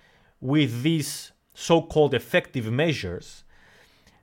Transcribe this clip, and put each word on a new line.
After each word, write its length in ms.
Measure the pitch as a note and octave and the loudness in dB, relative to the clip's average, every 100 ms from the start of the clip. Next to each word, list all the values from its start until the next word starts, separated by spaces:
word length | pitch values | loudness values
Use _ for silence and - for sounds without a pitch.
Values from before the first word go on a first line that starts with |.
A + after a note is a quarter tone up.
| _ _ _ _ | _ _ _ _
with 440 | C3 D3+ C3 A#2 | -2 0 0 0
these 480 | D3+ D#3+ - - - _ _ | 0 0 -2 -10 -14 _ _
so-called 600 | - - E3 E3 D#3 D3 | -12 2 2 4 2 2
effective 580 | - - F3 - C3 A2 | 2 0 -2 -2 -6 -2
measures. 720 | B2 E3 A#2+ F2+ F2 - - - _ _ _ _ _ _ _ | 0 0 0 -6 -10 -14 -20 -20 _ _ _ _ _ _ _